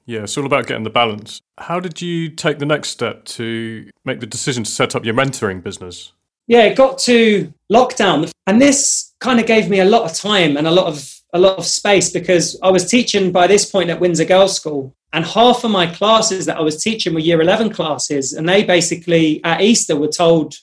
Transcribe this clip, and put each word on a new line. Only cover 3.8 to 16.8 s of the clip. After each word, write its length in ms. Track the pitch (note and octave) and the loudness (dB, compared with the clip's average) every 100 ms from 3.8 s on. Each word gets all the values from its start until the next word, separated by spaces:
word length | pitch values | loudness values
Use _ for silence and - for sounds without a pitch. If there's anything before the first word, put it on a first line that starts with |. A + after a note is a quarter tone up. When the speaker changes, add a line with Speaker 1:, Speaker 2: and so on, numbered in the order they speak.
| - _ | -18 _
Speaker 1:
make 160 | C3 C3+ | -10 -10
the 60 | A#2 | -10
decision 380 | - D3+ B2 | -8 -6 -6
to 60 | G#2 | -4
set 240 | - C#3+ | -2 -2
up 100 | B2 | -2
your 100 | A2+ | -2
mentoring 480 | A#2 C3+ - G#2+ F#2 | -2 -2 -2 -6 -6
business? 500 | G2 F#2 F2+ F2 - _ _ _ - | -10 -12 -14 -18 -20 _ _ _ 2
Speaker 2:
Yeah, 160 | A#3 | 4
it 120 | G3+ G3 | 4 4
got 220 | C4 C4+ | 2 2
to 560 | - A#3 A3+ G3+ D3 _ - | 2 4 4 2 -2 _ 0
lockdown. 580 | A3 B3+ - G3 D3 D#3+ - - | 2 2 0 0 0 -2 -6 0
And 140 | A3 | 4
this 540 | C#4+ C#4 - - - - | 4 4 0 -4 -8 -6
kind 200 | A#3+ A#3+ | 0 0
of 60 | A3+ | 2
gave 240 | A3 E3+ | 2 2
me 100 | G3 | 2
a 40 | |
lot 180 | F#3 A3 | 4 4
of 100 | E3 | 0
time 440 | - G3+ G3+ D#3 C#3+ | -6 -2 0 2 0
and 100 | D#3+ | 2
a 40 | |
lot 160 | F3+ F3 | 2 0
of, 220 | D3 - - _ | -4 -12 -20 _
a 60 | F3 | 2
lot 180 | F#3+ F#3+ | 2 2
of 80 | |
space, 460 | E3+ - G#3 G3 - | -4 -2 2 2 2
because 480 | F3 F3 F3+ - - | -4 0 0 0 -2
I 80 | F#3 | 0
was 200 | F#3 F3+ | 2 2
teaching 420 | B3 A#3+ G3+ F#3 | 0 0 -2 0
by 140 | F3+ F3+ | 2 4
this 180 | G3+ - | 4 2
point 180 | G3 E3+ | -2 -2
at 120 | E3 | 0
Windsor 260 | F3 E3 D#3+ | 0 0 2
Girls' 280 | F#3 F#3+ | 4 4
School. 400 | - D#3+ C#3+ C3 _ _ | 0 -6 -8 -10 _ _
And 100 | D#3 | -6
half 380 | E3 G#3+ B3 A#3+ | -2 2 4 4
of 80 | A3+ | 0
my 160 | G3 E3+ | 0 -2
classes 600 | E3+ G#3 A3 G#3+ F#3+ D#3 | 0 2 2 2 -4 -4
that 100 | - | -2
I 60 | |
was 200 | D#3 D3+ | -2 -2